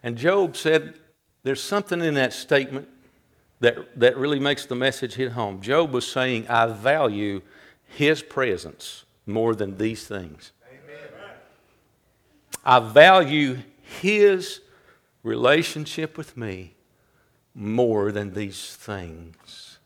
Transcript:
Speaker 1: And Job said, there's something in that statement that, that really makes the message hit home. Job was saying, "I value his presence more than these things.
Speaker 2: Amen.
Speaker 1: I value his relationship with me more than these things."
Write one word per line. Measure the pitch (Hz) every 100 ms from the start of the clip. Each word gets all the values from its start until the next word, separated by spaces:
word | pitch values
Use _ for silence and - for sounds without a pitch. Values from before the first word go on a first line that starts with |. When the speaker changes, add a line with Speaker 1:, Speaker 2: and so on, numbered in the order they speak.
Speaker 1:
And | 120 117
Job | 156 202 175 -
said, | 156 156 92 - _ _ _ _
there's | 131 135
something | - 202 202 175
in | 165
that | 147 127
statement | - - 143 135 135 - _ _ _ _ _ _ _
that, | 117 - - 127
that | 123 131
really | 139 143
makes | 143 143
the | -
message | 123 131 - 120
hit | 123 131
home. | 117 104 95
Job | 98 147 160
was | 123 -
saying, | 135 127 117 110
"I | 117 117
value | 107 120 151 131 104 104 98 _ - - _
his | _ - 147 156
presence | - - 127 90 82 - - - _ _
more | - 107 117
than | 107 101 95
these | 110 113
things. | - 101 85 76 - _ _
Speaker 2:
Amen. | 135 143 147 156 180 196 - _ _ _ _ _ _ _ _ _ _ _ -
Speaker 1:
I | - 127
value | 113 123 170 190 143 151 139 127 - _
his | - - 185 214 202 190 180 - _ _ _ _ _ _
relationship | 113 117 123 151 160 151 151 - 156 -
with | 151 -
me | 113 92 87 _ _ _ _ _ _ _ _
more | - 104 117 123 107 101
than | 104 101
these | 95 101 95 -
things." | - - 98 87 82 85 85 - - - -